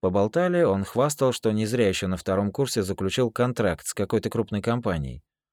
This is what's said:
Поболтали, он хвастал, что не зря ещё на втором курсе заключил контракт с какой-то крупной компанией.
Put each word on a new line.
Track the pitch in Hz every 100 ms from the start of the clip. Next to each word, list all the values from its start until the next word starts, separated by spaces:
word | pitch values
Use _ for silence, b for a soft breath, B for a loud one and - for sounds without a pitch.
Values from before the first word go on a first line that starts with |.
Поболтали, | 95 95 104 165 180 175
он | 160 98
хвастал, | 98 117 143 147 131
что | 120 113
не | 107 107
зря | 123 107
ещё | 92 95
на | 92
втором | - 95 101
курсе | 95 135 -
заключил | 95 98 95 110 123
контракт | - 123 123 107 85 -
с |
какой-то | - 101 113 107
крупной | 110 104 104
компанией. | 98 120 117 85 67 62 _ _ _